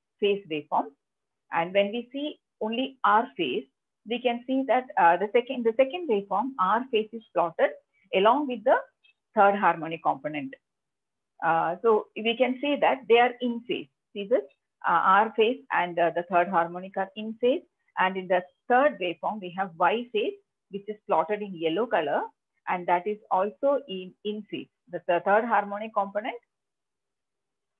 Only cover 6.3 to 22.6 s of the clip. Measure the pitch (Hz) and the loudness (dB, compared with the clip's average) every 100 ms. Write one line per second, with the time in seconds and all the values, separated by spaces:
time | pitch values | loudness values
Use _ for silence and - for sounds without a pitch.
6.3 | 190 262 269 185 220 262 214 220 233 - | -2 -2 -2 0 0 0 -2 -2 -8 -6
7.3 | 170 165 - 277 - _ _ _ 190 208 | -2 -2 0 -2 -2 _ _ _ 2 4
8.3 | 277 277 233 233 427 - _ _ _ _ | 4 0 -2 2 2 0 _ _ _ _
9.3 | 220 202 202 185 170 160 160 151 139 151 | 4 4 6 2 0 -4 -4 -2 -2 -4
10.3 | 151 135 - _ _ _ _ _ _ _ | -8 -8 -12 _ _ _ _ _ _ _
11.3 | _ 165 165 160 185 226 214 - - 226 | _ 0 2 0 0 2 2 2 -4 -2
12.3 | 226 247 254 285 285 - 269 247 233 240 | 0 0 0 -2 2 2 2 4 6 4
13.3 | 240 247 233 - 127 151 _ _ 208 196 | 0 -6 -6 -6 -8 -8 _ _ -12 -2
14.3 | 269 - _ _ _ - - 190 196 220 | -2 -2 _ _ _ 0 2 4 4 4
15.3 | 226 220 269 - 170 175 175 170 165 170 | 2 0 0 -4 -2 -2 0 0 0 0
16.3 | 180 180 175 170 175 196 196 196 214 220 | 0 2 0 -2 -4 -10 -8 -8 -8 -12
17.3 | 226 247 269 - _ _ - 185 190 185 | -2 0 0 -4 _ _ -2 -2 -2 0
18.3 | 180 185 _ - 247 285 196 175 165 180 | -2 -2 _ 0 2 2 0 -6 -4 -6
19.3 | 214 180 175 196 165 175 220 240 208 277 | -8 -8 -8 -8 0 0 0 -2 -4 -4
20.3 | 403 _ _ _ 196 202 208 - 165 160 | -6 _ _ _ -12 -10 -12 -2 0 0
21.3 | 208 202 170 160 175 240 190 147 202 - | -4 -6 -6 -2 -2 -2 -2 0 -2 -4
22.3 | - _ _ | -10 _ _